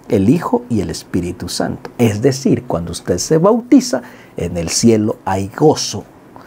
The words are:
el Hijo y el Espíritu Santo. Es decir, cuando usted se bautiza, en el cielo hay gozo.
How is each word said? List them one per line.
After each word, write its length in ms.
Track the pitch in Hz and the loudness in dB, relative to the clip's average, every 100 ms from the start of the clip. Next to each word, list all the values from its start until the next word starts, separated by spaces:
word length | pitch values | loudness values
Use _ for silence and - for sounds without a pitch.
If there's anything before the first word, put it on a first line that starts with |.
| - | -2
el 200 | 104 98 | 0 4
Hijo 340 | 170 - 240 240 | 2 2 -2 -2
y 120 | 110 | -4
el 80 | 82 | -4
Espíritu 600 | 82 - 95 87 - 85 | -8 -6 -4 -4 -8 -10
Santo. 420 | - 87 - - - | -4 -4 -6 -10 0
Es 240 | 113 101 | 0 2
decir, 400 | 135 131 - 127 | 0 0 0 0
cuando 300 | - 85 85 | -2 -4 -4
usted 260 | 80 - 175 | -10 -4 -4
se 180 | - 160 | 0 2
bautiza, 640 | 185 233 226 277 - 131 - - - - | 4 2 4 4 4 -4 -6 -20 -18 -8
en 200 | 87 87 | -6 -4
el 120 | 82 | -4
cielo 480 | - 117 110 107 - | 2 4 4 2 -4
hay 280 | - 95 98 - | -4 -4 -4 2
gozo. 480 | 151 143 - 101 - - - - | 2 2 -2 -8 -12 -20 -20 -20